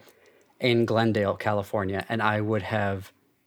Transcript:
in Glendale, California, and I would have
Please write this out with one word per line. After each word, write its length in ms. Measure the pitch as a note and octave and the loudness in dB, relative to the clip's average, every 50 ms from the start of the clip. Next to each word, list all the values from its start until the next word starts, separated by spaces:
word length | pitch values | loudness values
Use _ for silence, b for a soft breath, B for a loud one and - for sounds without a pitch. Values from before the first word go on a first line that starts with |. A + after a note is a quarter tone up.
| b b b b b b b b b b b - | b b b b b b b b b b b -2
in 260 | - B2+ A#2+ A#2 A#2 | 0 2 4 4 4
Glendale, 520 | G#2+ A2+ A2 A2+ A2+ G#2+ G#2+ G2+ G2 F#2+ | 2 2 2 2 2 2 2 2 0 0
California, 680 | F2+ - A2 G#2 G#2 G2 - - A2 G2 F#2 G2 F#2+ - - | -2 -2 0 0 0 -2 -2 -2 -2 -2 -2 -4 -4 -4 -4
and 140 | A#2 A2+ G#2+ | -4 -2 0
I 180 | G#2+ G#2+ G#2+ | 0 0 0
would 220 | G#2+ G#2+ A2 G#2+ F#2 | 0 0 0 -2 -2
have 500 | - A2+ G#2+ G2+ G2+ G2 F#2+ G2 - - _ _ _ _ _ _ | -2 -2 -2 -2 -2 -2 -4 -8 -12 -18 _ _ _ _ _ _